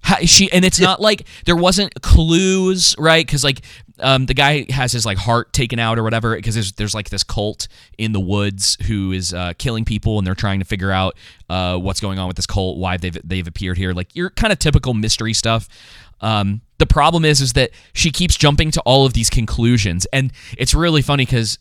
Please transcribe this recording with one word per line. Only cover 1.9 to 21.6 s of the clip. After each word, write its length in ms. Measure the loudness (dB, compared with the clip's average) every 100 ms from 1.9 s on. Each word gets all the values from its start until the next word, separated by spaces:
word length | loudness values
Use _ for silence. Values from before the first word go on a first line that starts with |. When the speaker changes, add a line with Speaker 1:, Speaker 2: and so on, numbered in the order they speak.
| -6
Speaker 1:
clues, 920 | 6 6 6 4 4 2 2 2 0 2
right? 280 | 4 4 2
'Cause, 160 | 0
like, 180 | 0 -2 -8 -20 -20 _
um, 280 | 0 2 2
the 80 | 2
guy 320 | 2 2 -2
has 220 | -2 -2
his, 120 | -2
like, 140 | -2 -4
heart 340 | 0 0 0
taken 280 | -2 -2 -2
out 180 | -2 -2
or 60 |
whatever, 360 | -2 -2 -2 -4
'cause 140 | -4
there's, 200 | -4 -6
there's, 200 | -6 -6
like, 160 | -6 -8
this 140 | -8
cult 440 | -6 -4 -4 -6 -14 -16 _ -8
in 140 | -4
the 80 | -2
woods 580 | -2 -2 -2 -2 -4 -4 -4
who 260 | -2 -2
is, 220 | -4 -6
uh, 200 | -6 -8 -6
killing 260 | -6 -4
people, 360 | -4 -2 -2 -2
and 80 | -2
they're 80 | -2
trying 240 | -2 -4
to 60 | -4
figure 260 | -4 -2
out, 260 | -2 -2 -6 -20 _ -8
uh, 280 | -4 -4 -4
what's 220 | -4 -6
going 200 | -6 -6
on 80 | -6
with 80 | -6
this 100 | -4
cult, 320 | -2 -4 -4
why 200 | -4 -4
they've, 200 | -6 -8
they've 240 | -8 -6 -6
appeared 320 | -8 -6 -4
here. 140 | -2
Like, 220 | -4 -8 -8
your 140 | -8
kinda 260 | -4 -2 0
typical 380 | 2 2 2
mystery 400 | -2 -2 -2 -2
stuff. 340 | -2 0 -2 -4 -18 -20 -20 -20 _
Um, 400 | -2 -2 -2 -4 _ _
the 80 | 2
problem 400 | 4 4 4 2
is, 160 | 2
is 120 | 2
that 180 | 0 -2 -4 _
she 180 | -2 -2
keeps 260 | 0 -2 2
jumping 320 | 2 2 0
to 100 | 0
all 260 | 2 4 4
of 60 |
these 180 | 2 0
conclusions, 720 | 0 -2 0 2 4 2 -2 -2
and 180 | -2 -2 -6 -18 -6
it's 200 | 0 2
really 260 | 4 2
funny 240 | 2 0 2
'cause 320 | 0 -2 -6